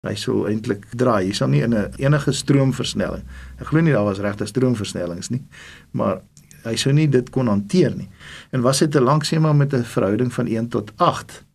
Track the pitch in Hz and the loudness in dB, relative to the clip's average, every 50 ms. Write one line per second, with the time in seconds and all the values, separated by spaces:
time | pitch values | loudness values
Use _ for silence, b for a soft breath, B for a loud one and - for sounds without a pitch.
0 | - 107 101 104 - - 117 104 98 101 107 110 110 117 104 107 - - - 117 | -6 -6 -8 -6 -4 -2 -2 0 0 -2 -4 -4 -2 -4 -4 -4 -6 -14 -2 0
1 | 127 127 113 101 92 95 98 - 135 131 139 147 139 117 117 107 98 - - - | 2 2 2 2 0 -2 -2 -2 0 2 2 2 2 2 0 0 -2 -4 -6 -2
2 | 135 139 147 147 143 147 - - - - 139 139 135 135 - - 120 - - 107 | 0 2 2 2 2 0 -2 -2 0 2 4 4 4 2 0 -2 -4 -4 -2 -4
3 | 92 - 85 82 - B B B B B B - - - 147 160 165 160 139 107 | -4 -4 -4 -8 -12 B B B B B B -16 -8 0 2 2 4 4 4 2
4 | 104 104 98 95 98 104 98 104 - - 104 131 131 127 123 107 101 - - 92 | 2 0 -2 -2 -4 -4 -4 -4 -6 -4 0 0 2 2 0 0 -4 -6 -6 -6
5 | 87 85 85 90 90 - 117 131 - B B B B B B B B B - 123 | -6 -6 -8 -10 -8 -6 -6 -8 -8 B B B B B B B B B -6 -2
6 | 113 104 95 - - _ _ - _ _ - - - 113 113 113 - 135 139 147 | -2 -2 -2 -4 -8 _ _ -20 _ _ -20 -14 -8 -6 -4 0 2 2 4 4
7 | 156 147 131 127 123 - - 131 131 117 101 101 101 - - 185 180 95 - - | 4 4 4 2 0 0 -4 -2 0 2 0 0 0 0 2 2 2 2 0 -6
8 | - B B B B B B B B B - 127 117 127 143 - 180 151 147 151 | -10 B B B B B B B B B -4 0 2 2 4 4 2 2 4 4
9 | 123 123 147 156 151 - 165 160 156 156 151 147 143 139 135 127 117 - - 127 | 4 4 4 2 2 0 0 2 2 4 4 4 4 2 0 -2 -2 -2 -2 0
10 | 107 95 104 110 127 123 120 - 120 120 110 110 117 117 120 113 107 - - - | 0 2 2 0 0 -2 -2 -4 -2 -2 -2 -4 -4 -2 -4 -6 -6 -6 -2 0
11 | 175 160 139 - - - - - - _ | 0 0 0 -2 -10 -14 -20 -20 -20 _